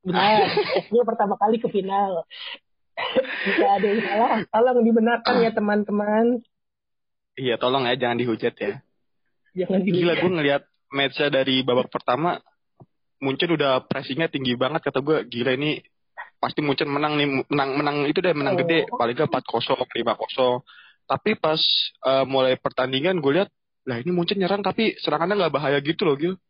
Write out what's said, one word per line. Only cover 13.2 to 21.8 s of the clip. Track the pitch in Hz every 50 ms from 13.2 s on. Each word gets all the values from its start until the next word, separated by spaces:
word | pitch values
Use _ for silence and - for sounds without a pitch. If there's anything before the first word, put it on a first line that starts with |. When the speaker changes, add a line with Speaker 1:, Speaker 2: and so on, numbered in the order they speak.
| 139 139 135 135 180 170
Speaker 2:
udah | 170 156 147 139 131 131 -
pressingnya | _ - 135 127 - 127 135 165 165
tinggi | - 143 131 127
banget, | 123 120 131 131 151 160
kata | - 143 - 135
gue, | 135 147 156 143 -
gila | 120 117 120 120 135 127
ini | 131 147 151 143 123 _ _ _ _ _ _ _ - - - _
pasti | _ - 127 - -
Munchen | 151 147 135 - 156 147
menang | 139 143 151 151 151
nih, | 147 143 143 135 135 -
menang, | _ 147 147 135 139 131
menang | 143 151 143 147 147 143
itu | 143 151 190
deh, | 175 185
menang | 160 147 143 135
Speaker 1:
Oh. | - 175
Speaker 2:
gede, | 170 165 165 160 - -
paling | - - 117 117 123
nggak | 127 156 143
empat | - 127 -
kosong, | - - 117 113 - 139 - 127 _
lima | - 117 117 117
kosong. | 107 - 113 - - - 131 123 123 123 - - - - - - _ _ _
Tapi | _ 135 131 _ 214 220
pas, | - - 160 156 156 - - - -